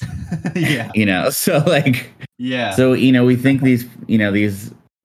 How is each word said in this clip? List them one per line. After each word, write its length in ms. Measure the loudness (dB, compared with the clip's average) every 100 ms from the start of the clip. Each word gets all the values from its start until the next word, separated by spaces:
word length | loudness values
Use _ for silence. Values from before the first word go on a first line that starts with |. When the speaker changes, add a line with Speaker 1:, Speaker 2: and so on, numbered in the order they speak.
Speaker 1:
<laughs> 140 | -12 -10 -8 -8 -6 -4
Yeah. 340 | -2 -2 -4 -2
Speaker 2:
You 100 | 0
know, 240 | 0 -2
<laughs> 20 |
so, 260 | -2 0 2 2
like, 440 | 2 2 -2 -4 -16 -20 -10
Speaker 1:
Yeah. 340 | -6 -4 -2
Speaker 2:
so, 220 | 2 2
you 180 | 4 4
know, 140 | 4 4
we 100 | 2
think 260 | 2 2
these, 240 | 2 2 -2 -14 -2
you 100 | 0
know, 140 | 2
these 400 | 0 0 -4 -12 -18 _ _